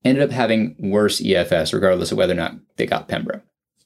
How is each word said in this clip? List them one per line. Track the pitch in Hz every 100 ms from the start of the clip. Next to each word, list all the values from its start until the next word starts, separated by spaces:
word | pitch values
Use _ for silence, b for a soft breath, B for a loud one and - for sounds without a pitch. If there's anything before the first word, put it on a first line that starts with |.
ended | 127 135
up | 143
having | 123 113 110 107 -
worse | 98 101 104 -
E | -
F | 90 85
S, | 87 80
regardless | 92 95 90 85
of | 90
whether | 92
or | 87
not | 82 - _ -
they | -
got | - -
pembro. | - - - _ _ _ _